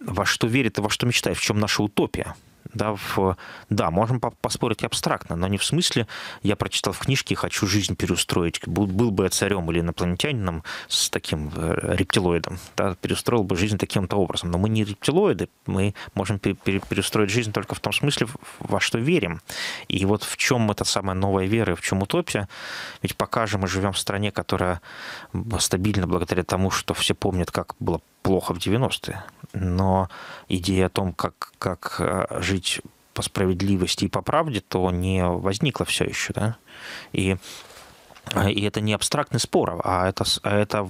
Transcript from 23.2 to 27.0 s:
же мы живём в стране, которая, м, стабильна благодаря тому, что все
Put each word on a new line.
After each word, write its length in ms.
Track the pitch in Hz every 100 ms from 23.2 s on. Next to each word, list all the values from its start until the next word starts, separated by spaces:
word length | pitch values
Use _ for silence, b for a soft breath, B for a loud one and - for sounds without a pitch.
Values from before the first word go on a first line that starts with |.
| 104 123 110
же 120 | 101
мы 80 | 95
живём 260 | 95 98
в 40 | 95
стране, 320 | - 101 104
которая, 500 | - - 95 90 90 B B B B B
м, 240 | 92 104 95
стабильна 460 | - 92 104 98 87
благодаря 380 | 87 85 90
тому, 260 | 90 92 95
что 240 | - -
все 200 | -